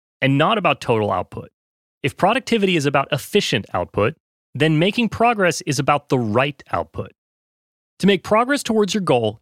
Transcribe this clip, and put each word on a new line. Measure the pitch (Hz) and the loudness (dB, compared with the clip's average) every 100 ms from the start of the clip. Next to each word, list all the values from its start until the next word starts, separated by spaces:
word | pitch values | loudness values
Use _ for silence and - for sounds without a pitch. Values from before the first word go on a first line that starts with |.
| _ - | _ -2
and | 135 139 | 0 2
not | 165 226 | 2 0
about | 170 135 | 0 -2
total | - 113 104 | 0 0 0
output. | 92 - - - _ _ _ _ _ | -2 -6 -10 -16 _ _ _ _ _
If | 139 - | -8 0
productivity | 180 240 - 226 196 175 | 0 2 0 0 2 2
is | 139 | 2
about | 139 - | 0 0
efficient | 147 - 208 - 117 - | -4 -2 -2 0 -2 -2
output, | 95 87 - 107 - _ _ _ | -6 -4 0 -2 -2 _ _ _
then | 123 156 151 | -2 2 2
making | 185 214 220 | 0 0 -4
progress | - 233 220 180 160 | 0 0 2 0 -2
is | - 131 | -4 -2
about | 135 147 - | 0 0 0
the | 135 | -2
right | 113 110 143 - - | 0 0 -2 -6 -8
output. | 90 82 - 98 _ _ _ _ _ _ _ _ - | -6 -6 -10 -14 _ _ _ _ _ _ _ _ -2
To | 190 | 2
make | 196 | 2
progress | - 214 247 285 | 2 0 2 -2
towards | - 220 208 | 0 0 0
your | 208 | 0
goal, | 165 127 110 107 | 0 2 0 -4